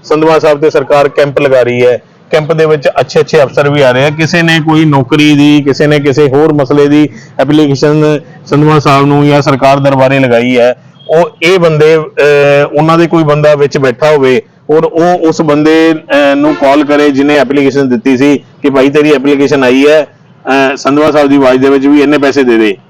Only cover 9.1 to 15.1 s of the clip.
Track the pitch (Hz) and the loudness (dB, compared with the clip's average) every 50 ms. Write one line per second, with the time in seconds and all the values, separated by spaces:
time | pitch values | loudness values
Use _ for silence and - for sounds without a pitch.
9.1 | 143 143 147 147 143 143 139 151 139 123 135 135 135 139 139 139 135 131 131 131 | 2 2 2 2 0 0 0 -2 -2 0 2 0 0 2 0 -2 0 0 0 0
10.1 | 135 135 135 123 117 117 120 127 127 120 117 123 123 - _ - _ _ - - | 0 0 0 0 0 0 0 0 0 2 0 0 -2 -4 _ -20 _ _ -6 -2
11.1 | 156 165 175 160 - _ 160 170 190 185 170 165 156 147 151 156 160 160 151 - | 0 0 0 -2 -4 _ -2 0 0 2 0 0 2 2 2 2 2 0 -2 -4
12.1 | - - 139 147 147 143 143 143 143 143 147 143 - 143 156 160 165 170 170 156 | -4 -2 0 2 2 2 2 2 2 0 0 -2 -2 -2 0 0 0 0 0 0
13.1 | 170 165 160 147 147 151 147 151 151 143 143 135 - 151 135 131 117 - 160 151 | 0 -2 0 0 0 0 2 0 2 2 -2 -2 -2 -2 -2 -2 -2 -2 0 0
14.1 | 151 143 135 131 127 113 - _ _ _ _ - 151 160 160 165 - 160 165 180 | 0 2 0 0 0 -2 -4 _ _ _ _ -2 -2 0 0 -2 -2 -2 0 0